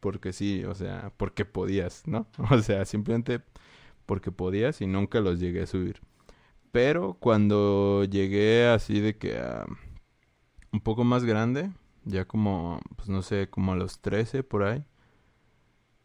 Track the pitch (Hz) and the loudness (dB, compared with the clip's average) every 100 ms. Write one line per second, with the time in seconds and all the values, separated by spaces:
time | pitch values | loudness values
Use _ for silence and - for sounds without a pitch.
0 | 101 95 95 90 101 95 95 92 92 92 | -8 -6 -8 -6 -4 -4 -6 -8 -10 -10
1 | 101 - 98 - 101 98 95 98 90 - | -12 -8 -8 -6 -6 -4 -2 -2 -2 -6
2 | - 220 220 - 113 127 107 98 95 104 | -6 -6 -6 -6 4 4 4 0 -2 -4
3 | 104 117 120 120 - - - - - - | -2 -2 -2 -6 -8 -20 -20 -20 -20 -18
4 | - 95 - 90 90 98 123 - 95 95 | -6 -6 -6 -4 -2 0 0 -2 -2 0
5 | 98 120 98 87 90 87 92 95 90 - | 0 0 0 0 -2 -4 -4 -4 -4 -8
6 | - _ - - _ _ _ 120 127 165 | -16 _ -20 -20 _ _ _ 2 4 2
7 | 190 180 123 110 104 104 101 101 101 101 | -2 -2 4 6 6 4 4 4 4 4
8 | 98 98 95 101 107 117 120 113 - 107 | 2 2 2 2 4 6 6 4 2 0
9 | 107 107 - 57 62 58 50 - - - | 0 -2 -6 -6 -6 -8 -10 -14 -16 -20
10 | - _ _ _ _ - - 107 - 110 | -20 _ _ _ _ -20 -6 -4 -2 2
11 | 120 123 120 107 113 135 190 180 _ _ | 2 2 2 2 0 -2 -4 -10 _ _
12 | - 95 92 110 104 92 85 82 - - | -6 -4 -2 0 0 0 -4 -8 -10 -12
13 | 101 95 92 101 95 - 95 92 92 - | -6 -4 -2 -4 -2 -2 0 0 -4 -6
14 | - 104 113 135 131 104 101 127 147 _ | -4 -2 -2 -4 -4 -2 0 -2 -8 _
15 | _ _ _ _ _ _ _ _ _ _ | _ _ _ _ _ _ _ _ _ _